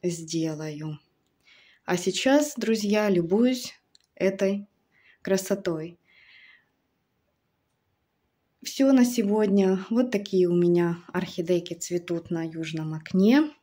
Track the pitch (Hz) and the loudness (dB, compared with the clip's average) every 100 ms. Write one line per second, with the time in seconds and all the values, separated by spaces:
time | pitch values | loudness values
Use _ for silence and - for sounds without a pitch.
0 | 180 165 160 165 160 151 156 151 156 151 | -4 -6 -6 -4 -4 -4 -8 -8 -10 -12
1 | _ _ _ _ _ _ _ _ - 180 | _ _ _ _ _ _ _ _ -4 -2
2 | 185 185 269 285 294 - 220 220 202 214 | -2 -2 4 4 4 -2 -2 0 2 2
3 | 214 180 165 196 247 254 - - _ _ | 2 2 2 4 4 2 -6 -16 _ _
4 | _ - 185 196 196 202 202 _ _ _ | _ -2 -2 0 -2 -2 -8 _ _ _
5 | _ _ - 190 190 196 196 160 165 175 | _ _ -2 -2 -2 -4 -4 -6 -8 -16
6 | _ _ _ - - _ _ _ _ _ | _ _ _ -20 -20 _ _ _ _ _
7 | _ _ _ _ _ _ _ _ _ _ | _ _ _ _ _ _ _ _ _ _
8 | _ _ _ _ _ _ - - 269 269 | _ _ _ _ _ _ -14 0 4 6
9 | 247 247 202 214 214 202 190 190 190 226 | 4 2 0 0 2 4 2 0 -2 -2
10 | 247 202 202 190 180 175 175 175 175 170 | 0 -2 -2 0 2 4 4 2 0 -4
11 | - 180 180 - 170 180 180 170 - 175 | -8 -8 -8 -8 -2 -2 -2 -12 -6 -8
12 | 170 170 165 170 165 160 160 160 156 156 | -4 -8 -6 -6 -6 -8 -8 -8 -8 -8
13 | 156 185 196 269 311 - | -4 2 4 4 2 -4